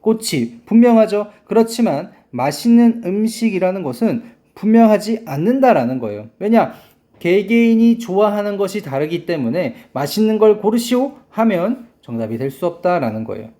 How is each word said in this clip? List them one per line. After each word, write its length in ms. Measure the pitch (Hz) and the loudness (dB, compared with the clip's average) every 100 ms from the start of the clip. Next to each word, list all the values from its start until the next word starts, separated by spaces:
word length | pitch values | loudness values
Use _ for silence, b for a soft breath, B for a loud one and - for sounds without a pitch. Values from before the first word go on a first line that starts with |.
꼬치 600 | 214 220 - 151 113 - - | 0 -2 -2 -4 -4 -8 0
분명하죠. 640 | 226 240 226 208 202 208 B _ | 4 6 6 4 0 -6 B _
그렇지만 680 | 226 226 - 226 143 180 b b | 0 0 0 -2 -2 -6 b b
맛있는 720 | 120 135 143 240 233 240 233 180 | -4 -4 -2 2 4 4 2 -4
음식이라는 760 | 202 220 - 226 190 185 190 | -4 -4 0 0 2 0 -2
것은 400 | 151 123 226 123 B B _ - | -6 -2 -2 -2 B B _ -6
분명하지 680 | 202 226 226 208 208 226 - | 2 6 6 4 0 -6 -6
않는다라는 760 | 139 180 269 262 175 120 131 | -4 -2 2 4 4 0 -4
거예요. 300 | 113 104 110 _ | -6 -10 -14 _
왜냐? 340 | 202 226 160 B B _ _ _ | 0 2 2 B B _ _ _
개개인이 800 | 170 190 196 233 233 226 233 233 | 0 0 2 2 4 4 2 2
좋아하는 580 | - 185 208 208 208 202 | -2 0 0 0 -6 -4
것이 240 | 196 208 | -6 -6
다르기 420 | 147 135 156 170 170 | -6 -6 -4 -6 -6
때문에 500 | 165 120 151 175 B B | -4 -4 -4 -6 B B
맛있는 460 | 127 143 - 214 214 | -8 -6 -2 0 4
걸 200 | 214 208 | 4 4
고르시오 540 | 202 233 233 247 277 - _ | 0 -2 -2 -2 -2 -8 _
하면 580 | - 226 185 190 269 - _ | -2 0 0 -2 -6 -10 _
정답이 360 | - 113 110 113 | -12 -8 -6 -6
될 140 | 135 | -8
수 140 | 135 175 | -6 -8
없다라는 560 | 170 180 180 120 110 | -4 -2 -2 -4 -6
거예요. 260 | 110 101 110 | -8 -10 -14